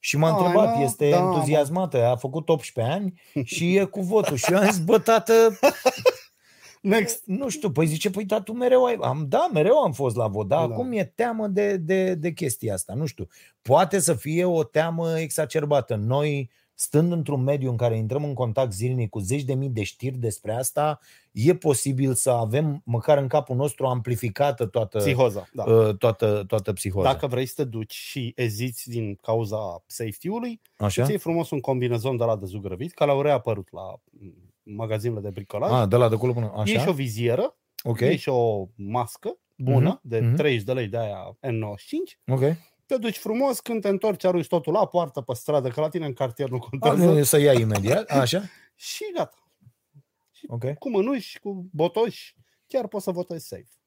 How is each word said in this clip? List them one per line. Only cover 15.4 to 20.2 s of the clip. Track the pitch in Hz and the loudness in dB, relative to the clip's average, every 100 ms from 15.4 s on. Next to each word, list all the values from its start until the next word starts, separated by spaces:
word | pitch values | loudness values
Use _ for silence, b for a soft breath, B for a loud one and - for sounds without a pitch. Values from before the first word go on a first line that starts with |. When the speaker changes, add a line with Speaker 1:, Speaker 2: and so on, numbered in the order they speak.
| 156 156 147 143 120 | -2 -2 2 0 0
Speaker 1:
Noi, | 110 107 131 151 143 127 _ _ | -4 0 0 0 -2 -6 _ _
stând | _ - 147 170 | _ 0 2 2
într-un | 170 143 143 | 0 -2 -2
mediu | 127 143 131 | 0 0 0
în | 120 | 0
care | 120 113 | 0 0
intrăm | 110 131 | -2 -2
în | 147 | -4
contact | 127 123 107 131 | -4 -2 0 -2
zilnic | 92 120 127 113 | -2 -4 -2 -4
cu | 110 | -4
zeci | 95 139 | -4 -4
de | 131 | -2
mii | 131 139 | -2 -2
de | 117 | -4
știri | 98 - 127 | -6 -6 -8
despre | 131 | -4